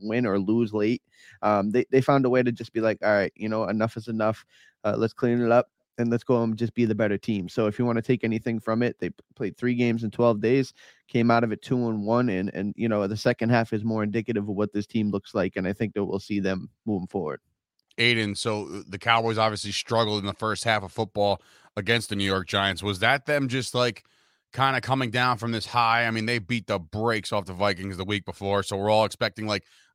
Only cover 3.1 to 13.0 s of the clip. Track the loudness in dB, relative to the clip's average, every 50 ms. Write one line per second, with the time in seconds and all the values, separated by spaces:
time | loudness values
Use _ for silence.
3.1 | 4 4 2 0 _ _ -6 -4 -2 -2 -2 -2 0 0 0 0 -2 -6 -10 -6
4.1 | -4 0 0 0 0 -2 -8 _ _ _ _ _ _ _ -4 -2 0 0 0 -2
5.1 | -2 0 0 2 2 2 4 4 4 4 4 _ _ _ _ _ _ -2 -2 0
6.1 | 0 -2 0 2 2 2 2 0 -2 -2 -4 -4 0 0 0 0 2 2 0 0
7.1 | 0 -2 -2 -2 -2 -2 -2 -4 -2 0 0 0 0 0 -2 0 0 -2 0 0
8.1 | -2 0 0 -2 -2 -2 -2 -4 -6 -4 -2 -2 -2 0 0 -2 -2 _ -8 -8
9.1 | -8 _ -20 _ _ -8 -8 -8 -6 _ -2 -2 0 2 2 2 2 0 -2 -6
10.1 | -2 2 4 4 4 4 2 2 2 2 0 -2 -6 _ -20 -20 -20 _ _ _
11.1 | 0 2 4 4 4 4 4 2 -2 -6 -4 -2 -2 0 0 -2 -2 -2 0 0
12.1 | 2 2 2 2 0 -2 -2 -4 -4 -4 -4 -6 -4 -2 -2 0 2 2